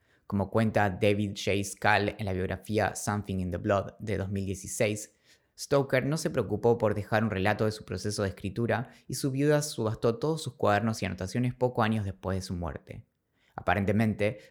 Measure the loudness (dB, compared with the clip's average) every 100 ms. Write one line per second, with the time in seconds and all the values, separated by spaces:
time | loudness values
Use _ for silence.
0 | _ _ -4 -2 2 2 4 4 2 4
1 | 2 4 0 -2 0 0 -2 -2 2 4
2 | 2 -2 -4 -2 -2 -4 -2 0 0 0
3 | -2 -2 -2 -4 -2 -2 2 2 0 -8
4 | -4 -4 -2 -2 -4 -6 -8 -2 0 0
5 | -8 _ _ _ _ -16 0 0 2 0
6 | 0 -2 -2 -2 -2 2 2 4 2 0
7 | 0 0 2 2 0 2 0 -2 -8 -6
8 | -4 -2 -2 -2 -6 -2 -2 -2 -4 -14
9 | -10 -4 -2 0 2 2 0 -2 -4 2
10 | 0 2 -2 -2 -6 0 4 4 2 -2
11 | -4 -4 -4 -2 -2 0 -2 2 0 0
12 | -2 -4 -4 -4 -4 -6 -6 -8 -12 -16
13 | -18 _ _ _ _ -4 0 2 4 4
14 | 2 2 -2 -2 -12